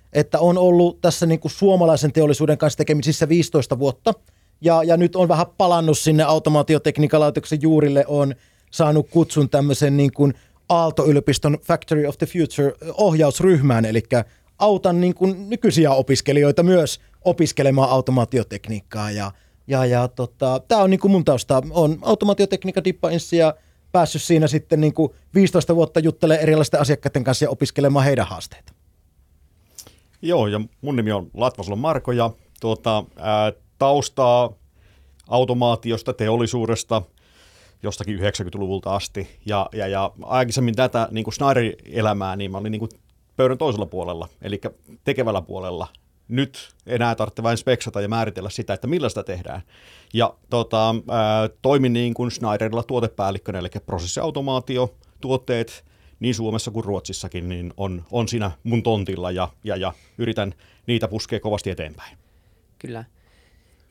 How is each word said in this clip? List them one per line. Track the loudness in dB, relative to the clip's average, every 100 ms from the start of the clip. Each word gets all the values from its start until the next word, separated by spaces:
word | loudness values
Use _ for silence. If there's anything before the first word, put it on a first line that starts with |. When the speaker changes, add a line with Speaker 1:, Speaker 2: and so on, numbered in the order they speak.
| _
Speaker 1:
että | -2 0 2
on | 4 4
ollut | 6 6 4 2
tässä, | -2 0 0
niin | 0
kuin, | -2
suomalaisen | 0 2 4 4 4 2
teollisuuden | 2 2 2 0 2
kanssa | 0 0
tekemisissä | 0 0 0 0 2
viisitoista | 2 2 0 0 0
vuotta | -2 0 -2 -2 _ _ _ _
ja, | 2 4
ja | 4 4
nyt | 2 2
on | 2
vähän | 2 0 2
palannut | 2 4 2 2
sinne | 2 4
automaatiotekniikan | 4 2 2 2 2 2 2 0 2 4
laitoksen | 2 0 -4 0
juurille. | 2 4 4 2 2
Oon | 0 -2 -4 _ _ _
saanut | 0 2 2 2
kutsun | 0 2 0 2
tämmöisen, | 2 2 2 2 2
niin | 2
kuin, | 2 0 0 _ _ 0
Aalto-yliopiston | 0 2 2 2 4 2 0 0 -2
Factory | 0 -2 0 0 0
of | -4
the | -4
Future, | -2 -2 0 -2
ö, | -2 -8 0
ohjausryhmään, | 2 4 2 4 4 4 4 2
elikkä | 2 0 0 -2 -2 _ _ 0
autan, | 2 2 2 2
niin | 2
kuin, | 2 -2 -2 -8
nykyisiä | 0 2 4 4
opiskelijoita | 2 2 0 2 2 4 6
myös | 6 4 2 -4 _ _
opiskelemaan | -2 2 0 2 2 4 4
automaatiotekniikkaa | 2 2 0 0 -2 -4 -8 -10 -10 -10 -8 -6
ja, | -6 -8 -10 _ _ -4
ja, | -2 0
ja | 0 -2
tota, | -6 -10 _ -2 -2 0
tää | 2
on, | 4
niin | 4
kuin, | 4
mun | 4
tausta. | 4 0 2 0 0
Oon | 2 2 0
automaatiotekniikan | 0 2 2 2 0 -2 -4 -2
dippa-inssi | -2 -2 -2 -2 0 2
ja | 2 0 _ _ _
päässyt | 0 0 -2
siinä | 2 2 4
sitten, | 0 0 2
niin | 2
kuin, | 2 -2 -4 _
viisitoista | 2 4 2 2 2
vuotta | 2 2
juttelemaan | 0 0 2 2
erilaisten | 4 2 2 0
asiakkaiden | 0 0 -2 -2
kanssa | -2 0
ja | -2
opiskelemaan | -2 -4 0 2 4
heidän | 2 0 -2
haasteita. | -8 -16 -20 -20 _ _ _ _ _ _ _ _ _ _ -20 -20 _ _ _
Speaker 2:
Joo, | 0 2 2
ja | -2 -6 _
mun | -4 -2
nimi | -2
on | -2 -6
Latvasalo | -4 -4 -2 -8 -4
Marko | -2 -2 -2
ja, | -2 -2 -4 _ _
tuota, | -6 -4 -2 -2 -4 -8
ää, | -2 0 0 -4 _ -2
taustaa | 2 2 0 0 4 4 2 -4 _ _ _ _ _ _ -2
automaatiosta, | 0 0 0 0 0 -2 -4 -6
teollisuudesta, | -4 -2 0 -2 -2 -4 -4 -2 -4 -4 _ _ _ _ _ _ _
jostakin | -10 -8 -8
yhdeksänkymmentäluvulta | -4 -4 -4 -8 -8 -6 -6 -4
asti. | -6 -6 -12 -14 -14 -6
Ja, | -4 -4
ja, | -6 -6
ja | -4 -6 -8
aikaisemmin | -4 -2 -2 -2 -2 0
tätä, | -2 -2 -4
niin | -6
kuin, | -8
Schneider-elämää, | -4 0 0 -2 -6 -10 -4 -2 -2 -6 -8
niin | -10
mä | -10
olin, | -8
niin | -8
kuin, | -10 -14 _ _ _ -2
pöydän | -2 0
toisella | -4 -4 -6
puolella, | -8 -8 -10 -12 _
elikkä | -12 -10 -10 -14 _ -10
tekevällä | -6 -2 -2 -4
puolella. | -6 -10 -10 -10 -12 _ _ _ -6
Nyt | -4 -4 -8 -20 _ -6
enää | -2 -2
tarvitse | -2 -6 -4
vain | -2 -2
speksata | 0 -2 -4 -8
ja | -4
määritellä | -4 -4 -6 -10
sitä, | -10 -8
että | -6 -4
millä | -4 -4
sitä | -6
tehdään. | -10 -12 -12 -14 -16 _ _ -20 _
Ja, | -2 -2 -4 _
tota, | -4 -2 0 0 -2 -4
ää, | -2 0 0 -2 -2
toimin, | 0 2 0
niin | 0 -2
kuin, | -4 -6
Schneiderilla | -6 -4 -4 -4 -6
tuotepäällikkönä, | -6 -4 -4 -4 -6 -6 -10 -10
elikkä | -10 -12
prosessiautomaatio, | -10 -8 -8 -6 -6 -6 -4 -6 -4 -4 -4 -6 _ _
tuotteet | -6 -4 -2 -4 -4 -12 _ _ _ _
niin | -4
Suomessa | -4 -4 -6 -6
kuin | -8
Ruotsissakin, | -6 -6 -8 -12 -12 -10 -10
niin | -10 -10 -8
on, | -8 -8 -6
on | -6 -4
siinä | -4 -6 -8
mun | -4 -2
tontilla | 0 -2 -4 -6 -6
ja, | -6 -6 -8
ja, | -10 -6
ja | -6 -8 _ -8
yritän | -6 -4 -6 -10 _ _ -6
niitä | -4 -4
puskea | -8 -8 -8
kovasti | -4 -6 -6
eteenpäin. | -10 -12 -16 -20 -20 _ _ _ _ _ _
Speaker 3:
Kyllä. | -16 -16 -18 _ _ _ _ _ _ _ _